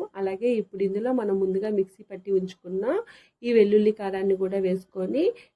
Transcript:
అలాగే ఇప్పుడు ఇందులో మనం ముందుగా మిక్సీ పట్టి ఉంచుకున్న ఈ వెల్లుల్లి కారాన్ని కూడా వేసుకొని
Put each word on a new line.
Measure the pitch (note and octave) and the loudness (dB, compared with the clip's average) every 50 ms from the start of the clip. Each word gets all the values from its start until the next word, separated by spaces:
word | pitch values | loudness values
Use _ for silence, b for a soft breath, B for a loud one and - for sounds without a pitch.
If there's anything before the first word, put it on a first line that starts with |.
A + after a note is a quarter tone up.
| F#4+ G#4+ - | -6 -8 -8
అలాగే | G3 G3 F#3+ F#3+ F#3+ A3+ B3 B3 | -6 -6 -4 -4 -2 -2 0 0
ఇప్పుడు | A3 G3+ - - F#3+ G3+ | 0 -2 -6 -4 -2 -2
ఇందులో | F#3+ F#3+ G#3 A3+ B3+ C4 | -2 -2 -2 -2 -2 -2
మనం | B3 G#3+ G3+ G3 G3 | 0 0 0 0 0
ముందుగా | F#3+ F#3+ F#3 F#3+ G#3 G#3+ | 0 0 0 -2 -2 -2
మిక్సీ | G#3+ G3 G3 F#3+ _ - G#3 | -2 -2 -2 -4 _ -20 -20
పట్టి | - G3 F#3 F#3 G3+ | -18 -18 -14 -6 -2
ఉంచుకున్న | G3 F#3 F#3 F#3 - _ - F3+ F#3 F#3+ G#3 B3 E4 G#4+ A#4 B B B B B B - A#3 | 0 0 0 -2 -10 _ -12 -8 -6 -4 -2 -2 -2 -2 -4 B B B B B B -8 -2
ఈ | A#3+ A#3 | 2 4
వెల్లుల్లి | A3+ G3+ G3+ G#3 G#3+ G#3 G#3+ G#3+ | 6 6 6 6 6 6 4 2
కారాన్ని | - G3+ F#3+ F#3+ F#3+ F#3+ G3 F#3+ | 0 -4 -6 -4 -2 0 0 0
కూడా | F#3 F#3+ F#3 G3 G3 | 0 0 -2 -2 0
వేసుకొని | F#3+ F#3 F#3 F#3+ - _ - F#3+ F#3 G3 A3+ C#4 F4 A4 B B B B B | 0 0 -2 -2 -4 _ -8 -6 -6 -2 -2 0 0 0 B B B B B